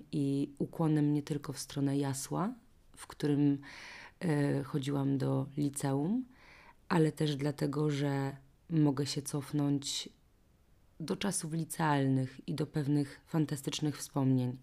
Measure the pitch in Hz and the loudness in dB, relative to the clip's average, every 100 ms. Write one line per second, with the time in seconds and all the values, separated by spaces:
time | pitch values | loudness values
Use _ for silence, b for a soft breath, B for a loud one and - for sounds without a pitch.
0 | - 156 139 139 - - 165 - 160 151 | -2 -2 0 0 -2 -4 -6 0 2 4
1 | 147 147 143 147 143 131 - 139 139 139 | 4 2 0 -4 -6 -10 -8 -2 0 2
2 | 139 135 - 147 196 262 - - - - | 0 -2 -4 -4 -4 -6 -14 -20 -20 -20
3 | - - 147 143 147 139 B B B B | -18 -4 0 4 4 2 B B B B
4 | B - 175 147 143 139 139 147 135 143 | B -6 0 2 2 0 -2 -4 -2 0
5 | 139 135 135 135 135 147 143 139 139 135 | 0 0 0 0 -2 -2 -2 0 0 0
6 | 156 247 254 B B B B B - 175 | 2 0 -4 B B B B B 0 4
7 | 156 - 151 139 147 143 147 143 151 143 | 4 2 0 0 -2 -2 -2 0 0 0
8 | 143 139 139 139 - _ - 160 147 135 | 0 0 -2 -6 -14 _ -2 4 4 4
9 | 135 147 135 147 135 147 143 143 139 - | -2 -4 -4 -4 -2 0 2 0 -2 -6
10 | - - _ _ _ _ _ _ _ - | -8 -14 _ _ _ _ _ _ _ -10
11 | 156 190 202 175 160 160 160 - 160 143 | -6 -4 -2 -2 -2 -4 -4 0 2 4
12 | 135 131 131 - - 156 147 156 139 147 | 4 2 0 -6 -6 -4 -2 -2 2 2
13 | 139 - - 165 147 147 151 - 151 139 | 0 -6 -4 0 0 -2 -4 -2 -2 -4
14 | - 143 131 131 123 127 | -4 0 4 4 2 -4